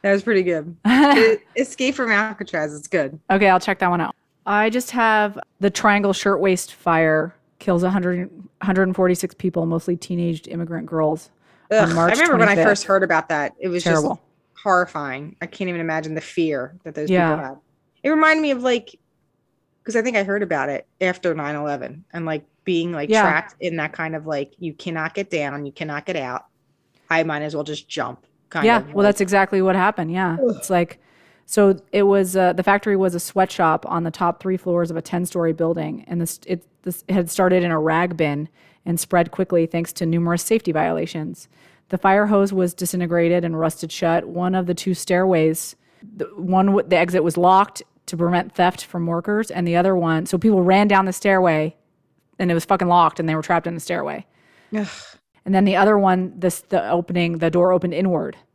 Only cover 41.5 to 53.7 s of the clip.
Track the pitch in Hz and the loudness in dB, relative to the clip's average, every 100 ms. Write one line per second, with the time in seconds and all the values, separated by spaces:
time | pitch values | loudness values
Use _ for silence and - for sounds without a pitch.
41.5 | _ _ _ _ 185 196 196 208 202 196 | _ _ _ _ 0 2 4 4 2 2
42.5 | 190 180 - 180 180 175 170 170 175 170 | 0 -2 -4 -6 -4 -2 0 2 2 0
43.5 | 160 160 - 160 - 170 170 - 170 180 | -2 -2 -4 -12 -4 0 0 -2 -4 -2
44.5 | 185 180 175 196 180 - 180 190 170 160 | -2 -2 -4 -4 -4 0 0 2 4 2
45.5 | 165 - - _ _ - - - - 180 | 0 -8 -16 _ _ -20 -12 -12 -8 0
46.5 | 185 196 196 - 175 175 180 165 175 180 | 2 4 2 2 2 2 0 0 2 6
47.5 | 190 202 - - _ - 165 170 175 - | 6 4 -4 -20 _ -12 -2 0 0 -2
48.5 | - 180 - - 180 170 170 190 208 220 | 0 0 0 -10 -6 -4 -4 -2 -4 -4
49.5 | - 175 170 185 185 165 160 175 180 220 | -4 0 2 2 2 2 0 -2 0 2
50.5 | 196 180 190 208 196 190 180 202 190 180 | 4 4 4 4 2 2 -2 2 4 4
51.5 | 156 156 - _ _ _ _ _ - 180 | 2 -2 -8 _ _ _ _ _ -4 -2
52.5 | 170 - 196 180 175 165 - 160 156 - | 0 0 0 4 4 4 2 -4 -4 0
53.5 | 170 170 | -2 -2